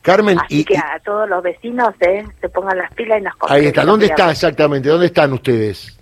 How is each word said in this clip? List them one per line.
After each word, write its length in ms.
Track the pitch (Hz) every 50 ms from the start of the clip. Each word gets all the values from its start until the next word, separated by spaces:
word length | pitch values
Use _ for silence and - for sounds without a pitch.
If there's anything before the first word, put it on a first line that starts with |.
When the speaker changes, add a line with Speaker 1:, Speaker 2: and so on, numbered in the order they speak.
Speaker 1:
Carmen, 380 | _ 165 185 202 214 208 185 165
Speaker 2:
Así 220 | 143 - 147 147
Speaker 1:
y, 20 | 156
Speaker 2:
que 120 | - 202
Speaker 1:
y 20 |
Speaker 2:
a 220 | - 160 147 151 165 _
todos 240 | 208 202 208 214 202
los 140 | 185 180 175
vecinos, 500 | 180 170 _ - 233 240 247 240 220 202 _
eh, 240 | 180 175 190 202 214 202 - _
se 80 | -
pongan 300 | 180 - 180 185 196 190
las 160 | 185 175 170 -
pilas 260 | - 233 220 220 214
y 40 | 196
nos 120 | 180 -
compren 240 | _ 160 - 139 143
Speaker 1:
Ahí 80 | 147
está. 160 | 147 - 143 139
¿Dónde 220 | 165 208 220 185
está 220 | 170 156 151 190
Speaker 2:
los 40 | 170
días. 120 | 151 - 185
Speaker 1:
exactamente? 440 | 160 139 - 151 147 143 139 123
¿Dónde 200 | 143 156 170 175
están 260 | 165 175 175 151 139 131
ustedes? 640 | 120 - 135 120 113 110 104 95 - - - - _